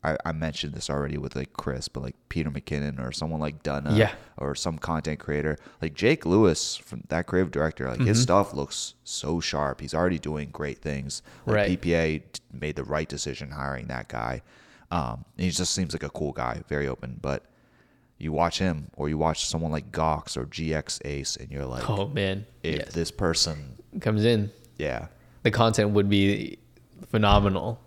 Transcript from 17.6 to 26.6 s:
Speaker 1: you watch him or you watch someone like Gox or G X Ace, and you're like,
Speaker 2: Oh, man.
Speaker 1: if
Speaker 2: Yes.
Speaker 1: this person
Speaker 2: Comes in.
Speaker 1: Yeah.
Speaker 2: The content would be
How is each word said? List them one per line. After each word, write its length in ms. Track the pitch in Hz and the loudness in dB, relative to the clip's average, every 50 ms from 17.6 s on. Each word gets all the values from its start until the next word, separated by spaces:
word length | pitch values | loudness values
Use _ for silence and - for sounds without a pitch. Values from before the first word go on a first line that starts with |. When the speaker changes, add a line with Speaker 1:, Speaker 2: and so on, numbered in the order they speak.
| _ _ _ _ _ _ _ _ _ _ _ _ | _ _ _ _ _ _ _ _ _ _ _ _
Speaker 1:
you 120 | - 78 | -6 -4
watch 280 | 76 76 85 85 - - | 0 2 2 2 2 0
him 320 | 95 92 82 76 71 - - | 0 0 0 -2 -6 -12 -8
or 120 | - 71 76 | -4 -4 -2
you 80 | 78 | 0
watch 300 | 76 78 80 80 - - | 2 2 2 2 0 -4
someone 260 | - - 80 82 80 76 | -4 -2 -2 -2 -2 -2
like 180 | 78 - - | -4 -6 -6
Gox 460 | - - 80 80 78 76 - - - | -2 0 2 2 0 0 -4 -6 -6
or 80 | - 62 | -6 -6
G 300 | - - - 80 80 78 | -6 -6 -6 -2 -2 -2
X 260 | 78 76 - - - - | -2 -2 -4 -8 -8 -6
Ace, 280 | 71 73 71 67 - - | -6 -6 -6 -4 -6 -6
and 140 | - - - | -8 -10 -10
you're 140 | 69 69 69 | -8 -8 -6
like, 240 | 65 62 62 60 - | -6 -6 -6 -2 -2
Speaker 2:
Oh, 200 | 113 101 98 101 | 0 0 0 -2
man. 360 | - - 98 95 95 98 104 - - - - | -2 0 0 0 0 -4 -6 -12 -18 -8 -4
Speaker 1:
if 140 | 80 78 | -4 -2
Speaker 2:
Yes. 160 | 73 - - - | -2 -4 -4 -2
Speaker 1:
this 180 | 85 82 - | -2 -2 -2
person 680 | - - 101 85 80 - - 85 78 73 71 67 - - - - - 202 | -2 0 2 2 2 2 0 0 -2 -8 -10 -14 -14 -18 -20 -12 -10 -2
Speaker 2:
Comes 260 | - 113 107 107 107 | 0 2 4 4 6
in. 240 | 117 120 107 101 107 - - - - _ | 6 6 4 2 0 -4 -10 -20 -20 _
Speaker 1:
Yeah. 300 | - 78 73 64 58 - - - - - - - - - | -6 -4 -2 -2 -4 -6 -10 -14 -20 -20 -20 -20 0 0
Speaker 2:
The 60 | 123 | 2
content 420 | 113 123 117 113 113 - 107 104 104 | 4 6 4 6 6 4 4 6 6
would 180 | 104 101 101 | 4 6 6
be 480 | 101 101 98 98 101 101 - 67 - - | 6 6 6 6 4 2 -2 -6 -10 -14